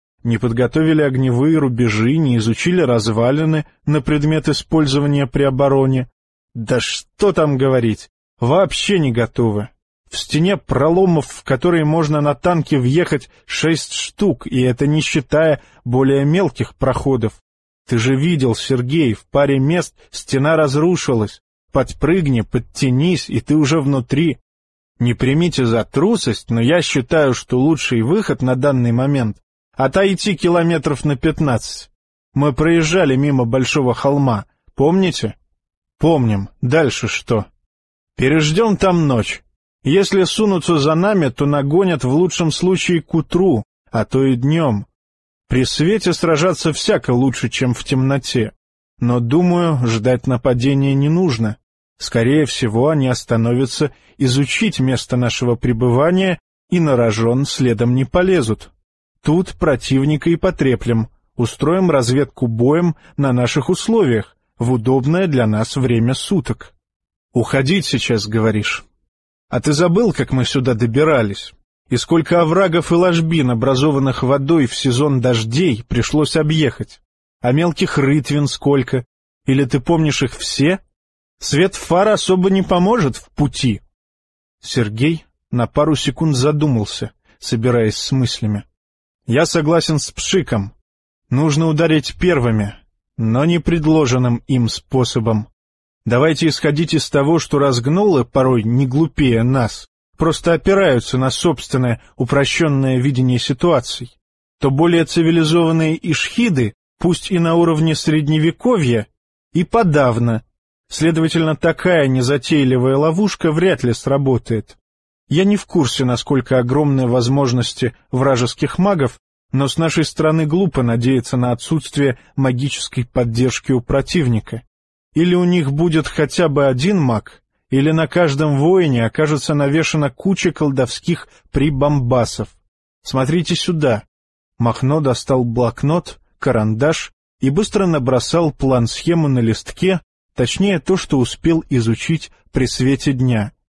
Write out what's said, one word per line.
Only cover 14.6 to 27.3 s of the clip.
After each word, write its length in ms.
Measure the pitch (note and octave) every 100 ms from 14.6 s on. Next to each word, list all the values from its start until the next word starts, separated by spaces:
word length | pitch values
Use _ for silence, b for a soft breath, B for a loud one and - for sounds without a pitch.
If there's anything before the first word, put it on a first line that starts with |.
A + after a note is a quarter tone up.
это 260 | B2+ A#2+ D3
не 140 | D#3
считая 600 | - D#3+ C3+ D3 D#3+ D3 b b
более 420 | - B2 C3+ C#3 C#3
мелких 500 | E3 F#3 - - -
проходов. 680 | C#3 B2 C#3+ C3 A2 - _ _ _ _ _
Ты 100 | A#2+
же 180 | A#2 C3+
видел, 400 | D#3 E3+ C3 A#2
Сергей, 580 | - C3 B2 D#3 C#3
в 120 | G#2+ _
паре 320 | C#3 C#3+ C#3
мест 360 | C3+ F3 D#3 _ b
стена 440 | - - C3+ C#3+ D#3+
разрушилась. 840 | D3+ C#3 E3 F3 - A#2+ G#2 - _ _ _
Подпрыгни, 720 | C#3 B2 - C#3+ F#3+ D#3 B2
подтянись, 880 | G#2 B2+ - - C3+ B2+ D#3+ E3+ -
и 120 | -
ты 140 | - D3+
уже 260 | C#3+ D#3+
внутри. 560 | C#3 C#3 A#2+ C3+ E3 B2 _ _ _ _ _ _
Не 140 | A#2+
примите 520 | A#2 B2+ C#3+ F3 - B2
за 180 | A2+
трусость, 680 | G#2+ - F3+ A3+ - G#2+ -
но 120 | A#2
я 200 | A#2 F3
считаю, 520 | D#3 C#3+ B2 D#3+ C#3+